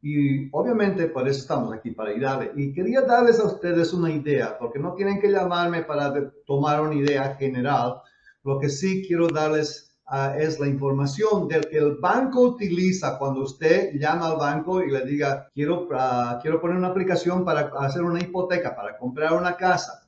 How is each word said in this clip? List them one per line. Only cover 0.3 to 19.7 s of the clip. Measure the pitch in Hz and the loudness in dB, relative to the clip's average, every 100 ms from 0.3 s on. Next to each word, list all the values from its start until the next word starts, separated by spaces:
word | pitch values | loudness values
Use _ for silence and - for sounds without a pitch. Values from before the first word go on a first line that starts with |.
| 135 - | 0 -2
obviamente | 147 220 220 202 180 165 | -2 0 2 2 2 -2
por | 131 127 | 0 -2
eso | 139 | -2
estamos | - 143 113 | -2 -4 -4
aquí, | 110 120 | -6 -10
para | - 107 | -8 -6
ayudarle. | 107 135 135 - | -2 -2 -2 -4
Y | 143 139 | -4 -4
quería | 160 202 262 | -2 0 2
darles | 262 240 240 226 | 4 6 8 6
a | 202 | 4
ustedes | - 175 170 165 | 0 0 2 2
una | 180 165 | 2 0
idea, | 151 143 135 110 - | 0 0 0 0 -4
porque | 120 139 | -8 -6
no | 139 | -6
tienen | 175 196 202 | -2 -2 2
que | 202 | 4
llamarme | 202 180 175 175 170 | 4 2 0 0 -2
para | 160 147 143 | -2 -2 0
de-, | 135 - - - | -2 -4 -10 -2
tomar | 139 147 147 | 0 2 2
una | 156 | 2
idea | 147 143 139 139 | 0 2 2 -2
general. | - 135 127 127 139 123 - - _ _ _ | -2 -4 -2 0 0 0 -4 -14 _ _ _
Lo | 139 135 | -4 -2
que | 139 | -2
sí | - 190 190 | -2 -2 -2
quiero | 190 170 170 | -2 2 2
darles, | 151 156 156 147 - _ _ - | 2 0 0 -2 -6 _ _ -8
ah, | 139 139 147 | -4 -2 0
es | 156 151 | -2 0
la | 139 | -2
información | 135 139 139 139 - 220 196 175 | 0 0 0 0 0 2 2 2
del | 160 151 | 0 0
que | 156 | 2
el | 147 - | 2 2
banco | 180 233 262 247 | 0 2 2 4
utiliza | 247 240 196 170 185 185 139 123 | 4 2 -2 2 2 2 -2 -2
cuando | 139 131 | -2 -2
usted | 135 - 156 185 190 143 | -6 0 4 4 4 -2
llama | 151 170 165 | 0 0 0
al | 156 | 0
banco | 143 151 160 185 | 0 -2 -2 -2
y | 156 | 0
le | 135 | -2
diga, | 127 143 143 135 - | -2 -2 0 -2 -6
"Quiero, | - 147 175 175 | -4 -2 -2 -2
ah, | 131 127 123 120 120 | -2 0 0 -2 -4
quiero | 156 160 | -2 0
poner | 170 180 | 0 0
una | 180 | 0
aplicación | 185 185 175 175 185 | 0 0 0 0 0
para | 175 151 143 139 | 0 0 -2 -2
hacer | 139 175 | -4 -2
una | 170 170 | -2 -2
hipoteca, | 180 185 180 175 147 - | -4 -4 -2 -2 -2 -6
para | 104 104 | -12 -8
comprar | 123 135 156 | -8 -2 0
una | 165 180 175 | 2 0 0
casa". | 185 | 0